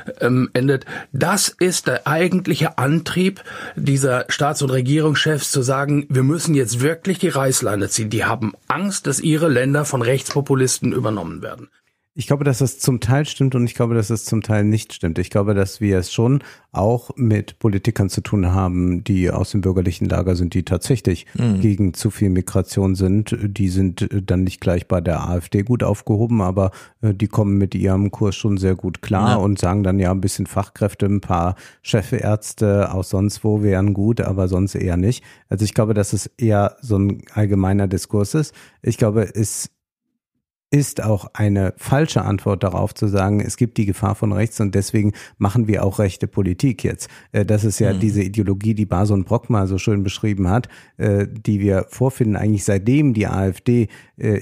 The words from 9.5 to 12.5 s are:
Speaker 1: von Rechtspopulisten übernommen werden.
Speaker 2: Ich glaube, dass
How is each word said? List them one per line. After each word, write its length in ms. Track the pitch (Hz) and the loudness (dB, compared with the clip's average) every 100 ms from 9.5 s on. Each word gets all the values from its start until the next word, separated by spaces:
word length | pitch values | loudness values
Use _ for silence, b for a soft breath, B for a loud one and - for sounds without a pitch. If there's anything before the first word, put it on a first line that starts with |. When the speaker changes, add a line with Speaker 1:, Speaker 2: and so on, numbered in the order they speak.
| 123 135 143 143 | 2 2 0 0
Speaker 1:
von 160 | 131 | -2
Rechtspopulisten 880 | 120 135 - 143 139 131 131 - 127 | 0 0 -2 -4 0 2 2 0 -2
übernommen 480 | - 117 104 85 82 | -2 -2 -4 -6 -10
werden. 280 | - - 123 _ _ _ _ 165 | -12 -14 -18 _ _ _ _ -10
Speaker 2:
Ich 120 | - | -2
glaube, 160 | 143 | 0
dass 140 | 143 | 0